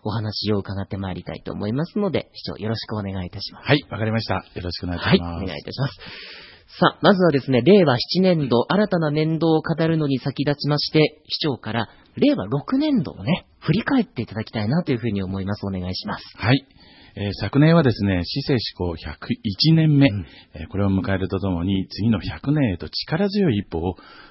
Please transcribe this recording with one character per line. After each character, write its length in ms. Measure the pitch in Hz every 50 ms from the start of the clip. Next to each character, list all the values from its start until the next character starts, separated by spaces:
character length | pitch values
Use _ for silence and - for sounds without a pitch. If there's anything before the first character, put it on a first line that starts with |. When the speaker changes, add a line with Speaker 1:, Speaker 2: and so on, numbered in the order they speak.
Speaker 1:
お 80 | _ 110
話 420 | 101 113 107 107 - - 98 101
を 60 | 107 101
伺 240 | 98 - 98 98
っ 60 | 95 -
て 100 | - 95
ま 140 | 98 95
い 40 | 90
り 80 | 87 -
た 100 | - 82
い 100 | - -
と 80 | - -
思 140 | 87 98 104
い 60 | 113
ま 120 | 139 165
す 140 | - - 214
の 100 | 202 190
で、 220 | 131 110 - _ _
市 80 | - - -
長 60 | 85 -
よ 120 | 98 110
ろ 60 | 113
し 120 | 107 - -
く 60 | 113
お 100 | 107 98
願 200 | 98 95 95 90
い 40 | 87
い 20 |
た 100 | - 101
し 140 | - - -
ま 80 | -
す。 60 | - -
Speaker 2:
は 80 | 139
い、 100 | 147 - -
わ 120 | - 104
か 40 | 110
り 80 | 110
ま 80 | 110 113
し 80 | 107 -
た。 60 | 98 92 - - -
よ 80 | - 90
ろ 80 | 87
し 80 | 85 -
く 60 | -
お 20 | 87
願 100 | 87 85
い 20 |
い 40 | -
た 100 | 104 -
し 60 | 190
ま 80 | 87 85
す。 80 | 85
Speaker 1:
は 60 | 87
い、 20 | 95
お 20 |
願 120 | 95 76 73
い 20 |
い 20 |
た 100 | - -
し 80 | - -
ま 80 | 135 135
す。 100 | - - - - - - - - - - - - - - _ _ - -
さ 80 | 180 156
あ、 120 | - - -
ま 100 | 165 208
ず 80 | 180 180
は 80 | 165
で 100 | 143 135
す 100 | - -
ね、 100 | 131 120
令 240 | 117 160 202 208 175
和 140 | 143 123 117
七 220 | - - - 175
年 280 | 185 185 180 160 143 120
度、 160 | 117 117 - -
新 200 | 160 196 214 202
た 100 | 190 175
な 140 | 160 151
年 260 | 147 156 156 160 160 156
度 140 | 165 165
を 100 | 160 156
語 260 | 156 - 160 156 165 160
る 100 | 165 160
の 100 | 151 139
に 100 | 135 123
先 260 | - 139 - - 135
立 140 | 147 143 -
ち 80 | - 143
ま 100 | 147 147
し 120 | - -
て、 300 | - 156 151 - - _ _ -
市 100 | - -
長 200 | - 156 123 -
か 140 | - 110
ら 160 | 107 117 107 - - - _ _ _
令 180 | - - 285 285
和 140 | 180 95 104
六 320 | 131 143 - - 262 269
年 240 | 311 311 285 220 143
度 80 | -
を 120 | - - 95
ね、 220 | 113 180 - - _ _ _
振 140 | - - -
り 100 | 214 -
返 180 | - 285 254
っ 40 | 220
て 180 | - _ - 110
い 20 |
た 80 | - 98
だ 100 | 107 107
き 80 | -
た 100 | - 110
い 60 | 104 107
な 160 | 143 180 165
と 80 | -
い 40 | 131
う 20 | 117
ふ 60 | 123
う 60 | 117
に 100 | 101 101
思 180 | 95 90 95 98
い 60 | 95
ま 80 | 98 104
す。 120 | - - 98
お 20 |
願 180 | 95 92 90 92
い 80 | 92
し 120 | - - 104
ま 100 | 98 -
す。 60 | - - -
Speaker 2:
は 160 | - - 110
い。 140 | 135 139 - _ _ _ - - - - - - -
え 140 | 98 101 101
ー、 40 | 95 -
昨 180 | 110 101 - 135
年 160 | 151 160 165
は 60 | 170
で 100 | 151 127
す 140 | 110 - 101
ね、 160 | 101 95 87 85
市 160 | - - 139
政 180 | 139 - 139 113
施 160 | - - -
行 200 | - 90 87 82
百 380 | - - 82 73 - - - 120 - _
一 300 | 107 95 - - 156 160
年 240 | 160 160 156 147 139
目、 100 | 139 131
Speaker 1:
う 60 | 101
ん。 120 | 101 - - - - - _ _
Speaker 2:
え 120 | - 78
ー、 20 | -
こ 80 | - 95
れ 80 | 101
を 40 | 98
迎 220 | 95 95 82 87
え 60 | 98 90
る 100 | 95 90
と 120 | 98 92
と 100 | 98 98
も 140 | 90 85 87
に、 240 | 98 98 95 90 -
次 200 | - - 98 117
の 100 | 110 87
百 320 | - - - - - 135
年 220 | 147 156 139 110 87
へ 40 | -
と 100 | - 78
力 400 | - - - - - 165 202 202
強 220 | 190 208 196 160
い 80 | 110 101
一 60 | 95
歩 160 | - - 80
を 160 | 82 92 90 - - - - - - -